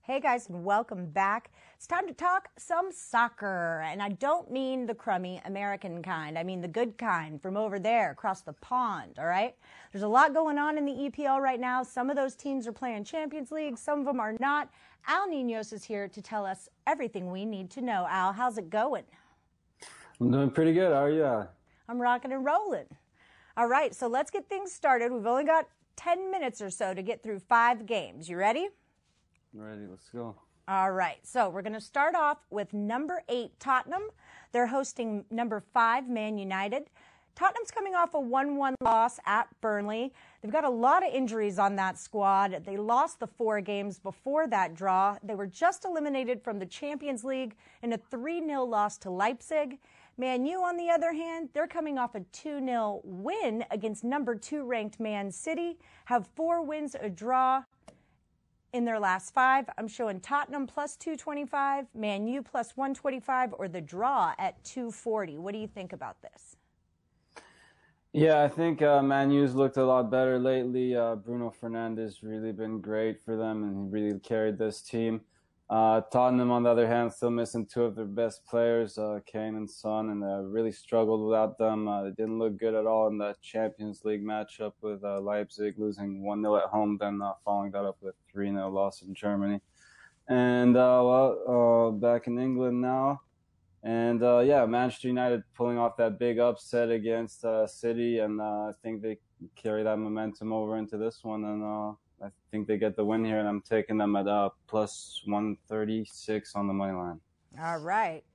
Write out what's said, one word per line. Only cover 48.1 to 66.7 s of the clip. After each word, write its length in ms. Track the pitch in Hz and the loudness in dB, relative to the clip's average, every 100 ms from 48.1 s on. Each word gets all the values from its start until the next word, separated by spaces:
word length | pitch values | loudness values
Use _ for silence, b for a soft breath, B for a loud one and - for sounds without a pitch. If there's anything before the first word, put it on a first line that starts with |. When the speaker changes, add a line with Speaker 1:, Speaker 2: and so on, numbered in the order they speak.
| 240 277 339 | -8 -6 -4
Speaker 1:
nil 260 | 311 277 254 | -2 -2 0
loss 300 | 220 208 - | 0 0 -2
to 100 | 196 | -8
Leipzig. 720 | 180 214 254 - 311 285 277 b b b - | 0 0 0 -2 -2 -2 -8 b b b -6
Man 280 | 254 254 269 | -2 0 -2
U, 160 | 370 | 0
on 140 | 359 349 | -2 0
the 140 | 339 | 2
other 240 | 339 330 | 2 2
hand, 360 | 311 330 330 294 | -2 -6 -8 -6
they're 140 | 285 320 | -4 -4
coming 300 | 339 311 269 | -4 -4 -2
off 160 | 247 | -4
a 60 | 214 180 | -6 -12
two 260 | - 311 285 | -12 -8 -6
nil 420 | 262 240 214 202 - | -4 -2 -2 -6 -10
win 580 | 180 214 427 294 220 - | -8 -6 -2 -2 -2 -4
against 320 | 214 214 208 | -6 -6 -4
number 320 | 233 285 240 220 | -4 -2 -2 -4
two 300 | - 294 254 | -6 -8 -4
ranked 340 | 240 214 - | -4 -6 -6
Man 320 | 220 208 196 | -4 -4 -6
City, 480 | 190 - 330 339 339 b b - | -8 -6 -4 -4 -8 b b -2
have 220 | 247 185 - | -2 -2 -4
four 260 | 320 339 | 0 0
wins, 340 | 302 302 302 - | -2 -4 -6 -6
a 100 | 214 | -8
draw 540 | 170 220 254 262 262 254 _ - b b b _ _ _ _ _ | -6 0 2 4 2 -2 _ -20 b b b _ _ _ _ _
in 100 | 247 | -2
their 160 | 233 220 | 0 2
last 340 | 196 185 - | 2 0 0
five. 340 | - 254 277 240 - | 4 6 4 0 -8
I'm 100 | 220 | -10
showing 320 | 214 226 190 | -4 -4 -4
Tottenham 480 | - 285 294 285 269 | -2 -2 -2 -6 -6
plus 300 | - 294 - | -4 -6 -6
two 180 | 330 311 | -8 -8
twenty-five, 680 | - 294 285 285 277 277 254 220 | -8 -8 -4 -2 0 -2 -6 -6
Man 320 | 214 196 214 | -4 -2 -4
U 160 | 269 | -4
plus 320 | 240 254 233 - | -6 -6 -6 -6
one 180 | 269 | -4
twenty-five, 600 | 269 285 262 - 262 254 - | -2 -4 -4 -2 0 0 -4
or 120 | 190 | -6
the 100 | 175 | -6
draw 540 | 147 175 240 269 170 - | -8 -2 0 2 2 0
at 240 | 185 - | -4 -6
two 280 | - 254 233 | -12 -8 -8
forty. 460 | - 233 220 180 147 | -8 -4 -2 -4 -8
What 160 | 185 | -8
do 60 | 214 | -8
you 80 | 214 | -8
think 260 | 214 180 | -10 -12
about 280 | 190 120 - | -10 -12 -14
this? 360 | - _ - _ _ | -20 _ -20 _ _